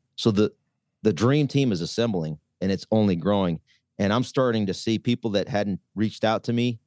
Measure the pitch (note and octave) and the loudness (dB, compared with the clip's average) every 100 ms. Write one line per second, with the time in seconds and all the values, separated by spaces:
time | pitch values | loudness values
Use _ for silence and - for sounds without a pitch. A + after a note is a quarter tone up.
0 | _ - A#2 G2+ G#2+ - _ _ _ _ | _ -4 0 2 0 -2 _ _ _ _
1 | G#2+ F2 A#2+ D3 C#3+ C#3 C3 F2+ E2+ - | -2 2 2 2 2 0 0 0 -2 -2
2 | A#2 F#2 D#2 D2+ _ _ F#2+ F#2+ - A2 | -2 -2 -4 -8 _ _ -2 -2 0 2
3 | G#2 E2+ E2+ G2+ F2+ E2 - _ _ - | 2 2 2 2 2 -2 -8 _ _ -4
4 | G2+ A2+ B2 - B2+ A2+ G2 F2+ - A2 | 0 0 0 0 2 2 -2 -4 -2 -2
5 | - A#2+ A#2 G2+ - G#2 G2+ F#2 _ F#2+ | 0 -2 -2 -2 -2 -2 -2 -4 _ -4
6 | A2 - A2 A2 - A#2 A#2+ A2+ | -4 0 0 0 -2 -2 -2 -4